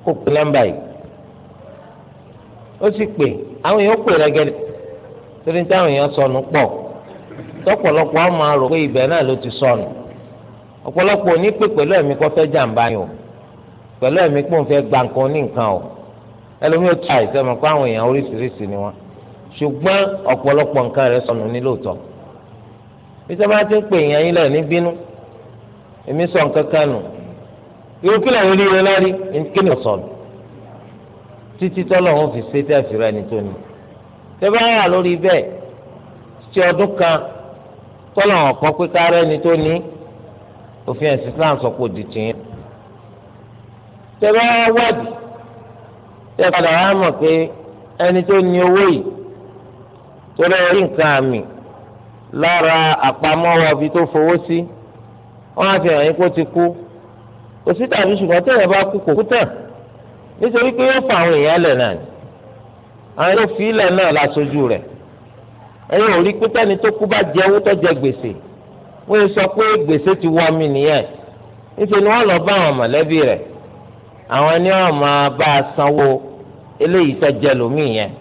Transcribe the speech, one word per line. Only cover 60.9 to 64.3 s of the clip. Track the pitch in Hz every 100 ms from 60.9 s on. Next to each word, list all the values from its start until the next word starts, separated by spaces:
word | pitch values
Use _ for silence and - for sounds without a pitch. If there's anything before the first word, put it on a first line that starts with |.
| 262
fa | 262 196
àwọn | 170
èèyàn | 156 147 175
lẹ̀ | 170 127
náà | 117
ni. | 85 - - - - - - - - - - -
Àwọn | - 170
yóò | 214 208
fi | 226 214
ilẹ̀ | 220 190
náà | 185 180
láṣojú | 147 143